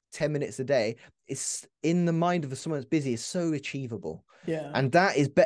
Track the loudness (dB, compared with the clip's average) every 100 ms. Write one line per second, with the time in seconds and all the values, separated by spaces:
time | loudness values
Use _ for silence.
0 | _ -4 -2 -2 -4 -6 0 0 0 -4
1 | -12 _ -10 -8 -6 -8 -12 _ 0 2
2 | 2 2 2 0 -2 -6 -6 -6 0 0
3 | 0 -4 -4 -4 -2 -2 -6 -8 -8 -8
4 | -8 -10 _ _ -6 -6 -2 0 4 4
5 | 4 4 2 6